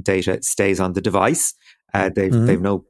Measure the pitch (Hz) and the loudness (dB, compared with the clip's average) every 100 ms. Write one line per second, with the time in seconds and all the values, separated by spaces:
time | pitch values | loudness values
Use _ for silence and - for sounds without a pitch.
0 | 95 95 92 - - - 98 92 92 92 | -2 0 0 -2 -4 -2 0 0 -2 -2
1 | 98 95 107 165 - - - _ _ 101 | 0 2 2 2 -2 -6 -18 _ _ -2
2 | 95 95 95 117 120 - 101 98 - | 0 0 0 2 2 2 0 -4 -6